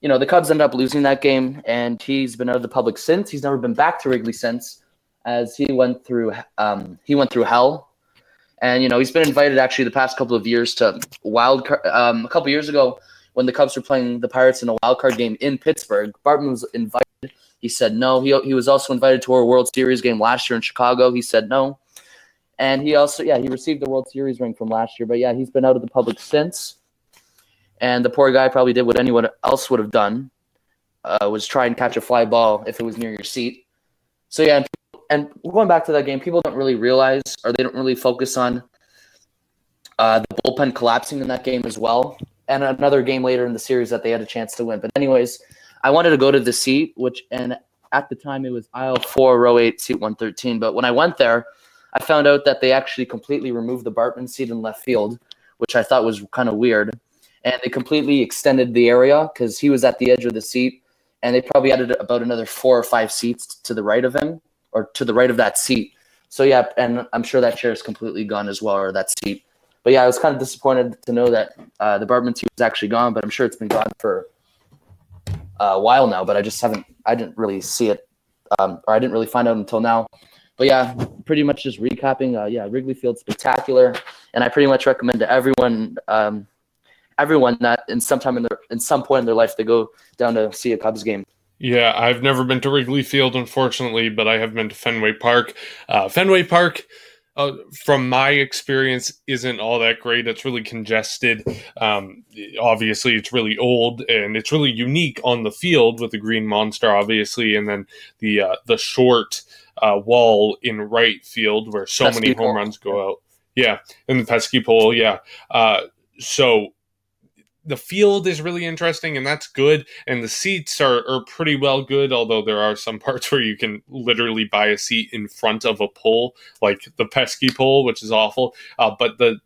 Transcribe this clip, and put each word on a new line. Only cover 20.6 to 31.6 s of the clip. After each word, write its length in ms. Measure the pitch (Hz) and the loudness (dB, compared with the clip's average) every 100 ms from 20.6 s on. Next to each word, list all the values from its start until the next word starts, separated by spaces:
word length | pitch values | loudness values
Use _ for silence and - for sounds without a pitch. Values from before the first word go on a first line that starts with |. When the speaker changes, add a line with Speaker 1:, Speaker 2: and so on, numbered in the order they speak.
Speaker 1:
Chicago. 480 | - - 123 127 127 | -4 -2 0 4 4
He 120 | 123 | 2
said 260 | 120 113 107 | 0 0 2
no. 300 | 131 135 143 _ - _ - _ _ _ - | 0 0 -4 _ -20 _ -20 _ _ _ -4
And 240 | 135 135 | 0 0
he 120 | 147 | 2
also, 300 | 151 147 - | 4 4 0
yeah, 140 | 160 135 | 0 0
he 100 | 131 | 0
received 340 | 131 147 147 | -6 -4 -4
the 80 | 135 | -2
World 160 | 131 127 | -4 -4
Series 300 | 135 139 120 | -6 -6 -4
ring 160 | 123 | -6
from 140 | 113 113 | -6 -4
last 320 | 110 117 - | -2 -4 -6
year. 60 | 113 | -4
But, 100 | 120 | 0
yeah, 140 | 123 | 0
he's 180 | 120 131 | -2 -2
been 140 | 135 | 0
out 100 | 131 | 4
of 80 | 127 | 4
the 60 | 117 | 2
public 320 | 131 117 - | -2 0 -4
since. 560 | - 147 160 - - - _ _ _ _ _ _ _ _ _ _ | -2 0 0 -6 -14 -16 _ _ _ _ _ _ _ _ _ _
And 240 | 123 123 | -2 0
the 60 | 120 | 0
poor 200 | 123 139 | 4 4
guy 180 | 131 131 | 6 4
probably 240 | 131 127 | 4 2
did 100 | 120 | 2
what 160 | 120 120 | 2 2
anyone 300 | 127 117 113 - | 2 2 0 -2
else 260 | 127 135 - | -2 -2 0
would 120 | 123 | -2
have 100 | 107 | 0
done, 400 | 113 104 113 135 _ _ _ _ _ _ _ | 0 0 -2 -8 _ _ _ _ _ _ _
uh, 240 | - 98 104 | -4 -2 -2
was 180 | 107 - | -4 -4
try 200 | 139 | 0